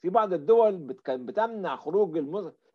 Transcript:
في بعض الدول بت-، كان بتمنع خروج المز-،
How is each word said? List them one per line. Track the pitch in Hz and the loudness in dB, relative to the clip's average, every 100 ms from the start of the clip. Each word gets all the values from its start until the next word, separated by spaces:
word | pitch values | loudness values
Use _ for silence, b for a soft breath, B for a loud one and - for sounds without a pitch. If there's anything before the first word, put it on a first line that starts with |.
في | 170 | 0
بعض | 220 214 | 2 2
الدول | 170 147 233 220 185 | 0 4 6 6 2
بت-، | 131 131 | -8 -10
كان | - 131 123 | -6 -6 -6
بتمنع | 202 226 220 175 127 | -2 -2 -2 -6 -6
خروج | 147 202 190 160 | -2 0 0 -2
المز-، | 143 196 - - _ | -4 -6 -10 -14 _